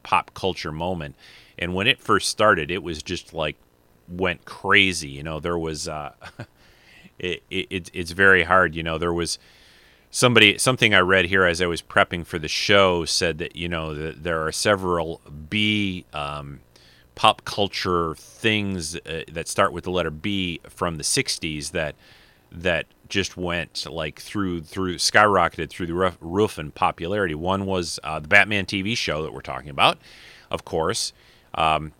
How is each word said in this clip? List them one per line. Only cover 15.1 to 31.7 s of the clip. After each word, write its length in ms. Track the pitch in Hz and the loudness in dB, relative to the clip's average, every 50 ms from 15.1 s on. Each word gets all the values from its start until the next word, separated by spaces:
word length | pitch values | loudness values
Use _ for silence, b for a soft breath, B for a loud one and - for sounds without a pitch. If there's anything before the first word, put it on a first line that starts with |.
| 80 - - - 73 73 78 76 | -6 -10 -12 -16 -16 -14 -10 -4
B, 560 | 107 107 104 107 107 107 101 98 92 90 - _ | 0 0 2 2 2 2 0 -2 -4 -6 -10 _
um, 480 | - 76 71 71 73 73 71 71 69 65 _ _ b b b b b b b b b | -8 -8 -6 -6 -8 -10 -10 -12 -16 -18 _ _ b b b b b b b b b
pop 300 | - - 113 - - - | 2 2 2 2 2 -6
culture 680 | - - - 101 95 - - - 95 90 85 85 80 76 | -8 -2 -2 -2 -2 -2 -4 -2 0 0 0 0 -2 -4
things, 800 | - - - - - - 110 107 107 101 98 95 90 78 73 85 | -8 -12 -20 -10 -2 0 0 0 0 0 -2 -4 -6 -6 -8 -10
uh, 260 | 82 - - 82 80 - - | -10 -10 -10 -10 -10 -10 -10
that 160 | 80 82 80 - | -10 -10 -8 -6
start 240 | - - 98 85 | 0 0 0 0
with 120 | 78 87 - | 0 -4 -6
the 60 | 95 | -4
letter 200 | 90 90 82 80 | -2 -2 -2 -2
B 500 | 76 78 80 104 101 98 92 87 82 - - - | -4 -6 -6 -4 -4 -2 -4 -4 -6 -8 -12 -14
from 280 | - - 92 87 82 | -8 -6 -4 -4 -4
the 80 | 76 71 | -4 -4
sixties 680 | - - 139 127 - - - - 82 76 73 71 76 | -2 -2 -2 -2 -4 -6 -6 -6 -6 -6 -6 -8 -6
that, 240 | 87 87 78 73 - b b b b b b b b b b b | -4 -4 -4 -4 -6 b b b b b b b b b b b
that 340 | - 85 85 92 85 78 - _ _ _ _ - | -12 -4 -2 0 0 0 -2 _ _ _ _ -6
just 280 | - 98 90 - - | -2 -2 -2 -2 -4
went, 500 | 90 90 87 85 87 80 - - - - 78 | -6 -6 -4 -4 -4 -6 -6 -10 -12 -10 -8
like, 300 | 71 82 78 78 - - | -8 -6 -6 -6 -8 -12
through, 420 | - - - 104 98 92 87 85 | -16 -8 -6 -4 -2 -2 -2 -6
through, 340 | 76 - - 95 95 92 85 | -8 -8 -6 -4 -4 -4 -2
skyrocketed 720 | 71 - - - 110 107 107 98 92 85 80 - - 82 76 | -2 -2 2 6 6 6 8 6 4 4 2 0 -4 -8 -8
through 160 | - - 95 | -6 -8 -6
the 80 | 82 82 | -4 -2
roof, 220 | 90 92 92 85 - | 0 0 0 -2 -4
roof 380 | 76 82 87 98 107 101 - - | -10 -4 0 2 2 0 0 -6
in 120 | 78 73 | -10 -10
popularity. 640 | - - 92 87 - - 82 82 101 104 98 85 76 | -4 -2 -2 -2 -2 -2 -4 -4 -2 -2 -2 -2 -2
One 320 | 76 82 90 95 98 98 | -4 -2 -2 -2 0 0
was, 320 | 95 95 92 87 78 - - - | -2 -2 -2 -2 -4 -8 -8 -8
uh, 160 | 78 78 78 | -8 -8 -6
the 80 | 76 76 | -2 4
Batman 360 | 98 101 95 101 110 101 92 | 6 6 6 6 2 -4 -2
T 180 | - - 98 | -2 -4 -4
V 120 | 92 104 120 | -2 -2 -4
show 280 | - - - 76 78 | -4 -2 -4 -4 -4
that 100 | 80 67 | -4 -6
we're 80 | 55 67 | -8 -12
talking 300 | - - 65 64 67 73 | -12 -10 -10 -10 -10 -8
about, 280 | 69 76 104 147 180 - B B B B B B B B B B | 0 2 2 2 2 0 B B B B B B B B B B
of 140 | - 82 - | -10 -10 -8
course. 480 | - - 82 80 90 113 - - - - b b b b b b b b | -4 -2 -2 0 0 -2 -4 -6 -8 -10 b b b b b b b b
Um, 380 | - 82 80 | 0 2 2